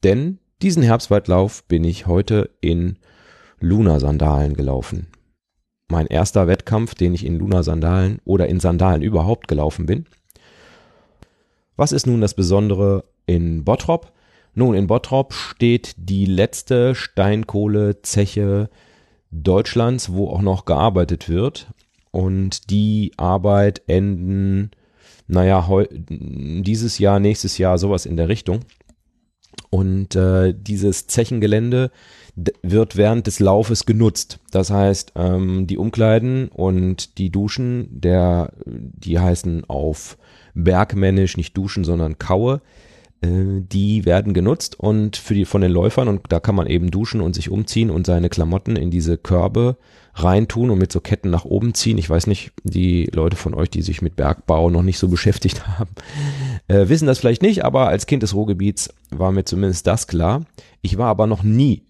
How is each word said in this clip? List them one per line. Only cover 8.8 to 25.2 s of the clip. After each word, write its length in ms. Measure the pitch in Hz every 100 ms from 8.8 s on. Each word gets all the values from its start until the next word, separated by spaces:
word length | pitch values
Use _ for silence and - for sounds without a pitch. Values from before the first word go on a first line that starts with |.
| 92 82
überhaupt 460 | 76 82 85 120 -
gelaufen 380 | 73 76 - 80
bin. 220 | 113 165 _ _ _ _ _ - - _ _ _ _ _ _ _ _ _ -
Was 160 | 147
ist 140 | 156 -
nun 120 | 120
das 140 | 104
Besondere 720 | - 90 98 104 95 101 98 - _ -
in 380 | 87 85 82
Bottrop? 480 | 76 120 - 170 - _ _ _ _ -
Nun, 200 | 123 101
in 120 | 98
Bottrop 440 | 110 - 131 135
steht 640 | - - - 120 120 - -
die 300 | 87 98 98
letzte 680 | 92 107 - - 123 123 127
Steinkohlezeche 1700 | - - 98 104 110 101 104 104 104 101 - 104 101 - 101 101 107 _ _ _ _ _ _
Deutschlands, 800 | 82 78 92 113 120 117 127 -
wo 160 | 90 101
auch 140 | 90
noch 240 | 98 92 -
gearbeitet 640 | 78 101 92 85 80 -
wird. 400 | 85 123 - - - _ _ _
Und 580 | 92 95 95 95 - -
die 420 | 101 104 107 101 -
Arbeit 640 | 90 95 98 101 101 95 -
enden, 840 | 87 98 95 90 98 98 95 101 _ _ _ _ _